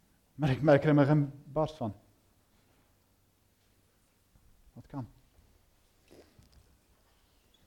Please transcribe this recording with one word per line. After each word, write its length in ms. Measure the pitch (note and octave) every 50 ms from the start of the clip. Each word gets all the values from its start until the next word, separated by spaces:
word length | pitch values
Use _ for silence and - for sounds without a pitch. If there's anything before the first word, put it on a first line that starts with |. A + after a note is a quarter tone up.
| _ _ _ _ _ _ _
Maar 140 | C3+ D3 C#3
ik 120 | C3 A2
merk 220 | C#3+ D#3+ C#3+ C3+ -
er 60 | D#3
helemaal 260 | D3 D3 C#3+ C#3+ D3+
geen 280 | D3+ C#3+ C#3 - - -
barst 300 | - - D#3 D#3 D3 -
van. 200 | - A#2+ G#2 G2 - _ _ _ _ _ _ _ _ _ _ _ _ _ _ _ _ _ _ _ _ _ _ _ _ _ _ _ _ _ _ _ _ _ _ _ _ _ _ _ _ _ _ _ _ _ _ _ _ _ _ - _ _ - -
Dat 140 | A#2+ -
kan. 200 | - - C#3 A#2 - - _ _ _ _ _ _ _ _ _ _ _ _ _ _ _ _ _ _ _ - - - _ _ _ - _ _ - _ _ _ _ _ _ _ _ _ _ _ _ _ _ _ _ _ _ _ _ _